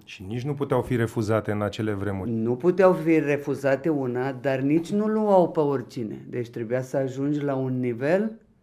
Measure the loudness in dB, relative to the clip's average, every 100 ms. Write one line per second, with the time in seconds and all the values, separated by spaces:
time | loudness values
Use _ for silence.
0 | -18 -16 -8 -6 -4 -4 0 0 2 0
1 | 0 0 0 0 0 -2 -2 -2 -4 -2
2 | -4 -4 -4 -2 0 2 2 6 4 4
3 | 4 2 4 0 -2 -2 0 0 0 0
4 | -2 -2 -4 -2 -2 0 2 0 0 0
5 | 0 2 4 6 6 2 0 0 -4 -8
6 | -8 -8 -8 -8 -6 -8 -4 -2 -2 -2
7 | -2 -2 -2 -2 -2 -2 -2 -2 -2 -2
8 | 0 0 0 -6 _ _